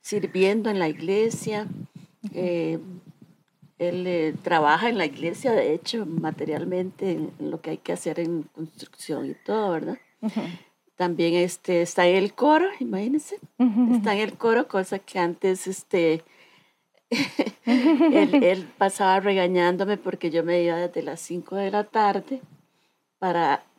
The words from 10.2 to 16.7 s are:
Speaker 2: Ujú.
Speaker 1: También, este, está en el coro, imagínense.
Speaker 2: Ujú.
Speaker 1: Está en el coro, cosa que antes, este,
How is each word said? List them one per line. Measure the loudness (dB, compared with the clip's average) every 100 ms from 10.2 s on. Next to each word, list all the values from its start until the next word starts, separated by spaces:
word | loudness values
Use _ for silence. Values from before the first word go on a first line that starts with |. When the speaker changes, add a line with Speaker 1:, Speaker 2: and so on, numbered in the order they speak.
Speaker 2:
Ujú. | -6 -6 -8 -12 _ _ _ _
Speaker 1:
También, | -2 0 2
este, | 2 0 -4 -2 0
está | 0 2 4
en | 4
el | 2
coro, | 2 4 4 2 -4
imagínense. | -6 -4 -2 -2 -4 -16 -16 0
Speaker 2:
Ujú. | 2 4 4 4
Speaker 1:
Está | 2
en | 0
el | -2 0
coro, | 2 2 2
cosa | -2 -2 -6
que | -6 -2
antes, | -2 0 0 0 -4
este, | -10 -2 2 4 2 -4 _ _ _ _